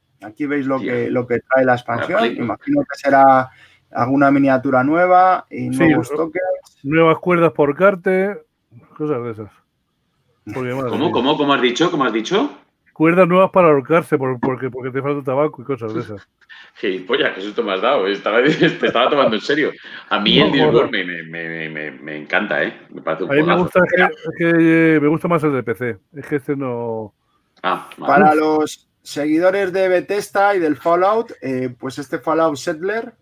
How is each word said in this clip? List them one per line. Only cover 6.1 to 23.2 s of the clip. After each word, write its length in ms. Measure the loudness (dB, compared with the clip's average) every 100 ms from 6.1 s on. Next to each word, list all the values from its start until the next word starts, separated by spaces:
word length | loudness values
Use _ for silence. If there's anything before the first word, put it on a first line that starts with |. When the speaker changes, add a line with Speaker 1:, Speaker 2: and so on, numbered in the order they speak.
Speaker 3:
o-, 40 | -4
Speaker 1:
tokens. 640 | -4 -4 -4 -6 -8 _
Speaker 3:
nuevas 380 | -2 4 4 4
cuerdas 320 | 2 2 2
por 240 | 2 0 4
carte, 600 | 2 2 0 0 0 -6 -14 _ _ -20 _ -8
cosas 260 | -4 -4
de 80 | -6
esas. 180 | -10 -14 _ _ _ _ _ _ _ _ _ -12
Porque, 220 | -8 -6
madre 160 | -4 -4
Speaker 2:
¿Cómo, 160 | -2 0
Speaker 3:
mía. 60 |
Speaker 2:
cómo, 240 | 0 0 0
cómo 160 | 0
has 80 | 0
dicho? 300 | 0 0 -2
¿Cómo 140 | 0 -2
has 80 |
dicho? 380 | -4 -2 -2 -2 -6 _ _ _
Speaker 3:
Cuerdas 340 | -2 2 4 4
nuevas 240 | 4 4
para 160 | 4 4
ahorcarse 500 | 4 2 0 0 -2
por-, 220 | -2 -4
porque, 320 | -4 -4 -6
porque 180 | -8 -8
te 140 | -6
falta 200 | -4 -4
tabaco 380 | -4 -2 -2 -4
y 40 | -8
cosas 280 | -8 -6
de 60 | -8
esas. 280 | -8 -14 -18 _ _
Speaker 2:
<laughs> 220 | -20 -20 _
Gilipollas, 560 | -6 -6 -4 -2 -2 -4
qué 60 |
susto 200 | -8 -6
me 120 | -4
has 80 | -2
dado. 260 | 0 0 0
Estaba, 340 | -2 0 2
<laughs> 20 |
te 220 | 2 2 0
estaba 420 | 0 -2 0 2
tomando 280 | 2 0 0
en 60 |
serio. 300 | -2 -2 -2 -6 -16 -20 -6
A 100 | -2
mí 200 | 2 4
Speaker 3:
No, 60 | 4
Speaker 2:
el 40 |
Discworld 380 | 4 4 4 2
Speaker 3:
joder. 160 | -2 -6
Speaker 2:
me, 180 | -10
me, 260 | -12 -12 -10
me, 200 | -8 -10
me, 220 | -10 -12
me 260 | -12 -14 -14
encanta, 460 | -4 -2 -2 -2
¿eh? 120 | -4 -6 -18
Me 140 | -12
parece 220 | -8 -6